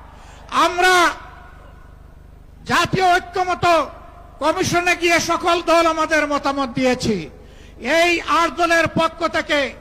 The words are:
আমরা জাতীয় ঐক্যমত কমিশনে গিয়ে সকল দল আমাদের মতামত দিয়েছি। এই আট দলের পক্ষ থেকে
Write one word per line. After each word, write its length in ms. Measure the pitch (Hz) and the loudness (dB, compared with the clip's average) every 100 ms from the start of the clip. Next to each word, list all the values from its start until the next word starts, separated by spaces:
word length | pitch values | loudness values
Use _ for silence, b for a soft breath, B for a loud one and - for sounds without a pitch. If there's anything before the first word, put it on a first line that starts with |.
| - B B B B | -20 B B B B
আমরা 580 | 165 226 359 370 370 330 - - - - - - - - - - - - - - - - | 0 0 2 4 4 2 -2 -14 -20 -20 -20 -20 -20 -20 -20 -20 -20 -20 -20 -20 -20 -2
জাতীয় 500 | 269 339 381 370 349 | 0 0 2 2 2
ঐক্যমত 500 | 359 392 359 349 349 330 269 - - - - - | 0 -4 -4 0 2 2 0 -8 -20 -20 -20 -4
কমিশনে 560 | 285 320 330 339 359 349 | -2 0 0 0 0 0
গিয়ে 240 | 339 339 | 2 0
সকল 420 | 330 330 349 349 | 0 -2 0 0
দল 240 | 339 330 330 | 2 2 2
আমাদের 420 | 320 311 320 294 | 0 0 0 0
মতামত 420 | 285 285 277 269 | -2 -2 -4 -4
দিয়েছি। 600 | 233 254 247 - 202 156 - B B B - | -2 0 0 -2 -4 -6 -16 B B B -12
এই 440 | 233 320 349 330 | -2 2 2 0
আট 280 | - 302 339 | 0 0 0
দলের 380 | 302 339 330 311 | 0 0 2 0
পক্ষ 400 | 320 330 330 330 | 0 -2 -2 -4
থেকে 460 | 320 302 302 262 - | -4 -2 -2 -2 -8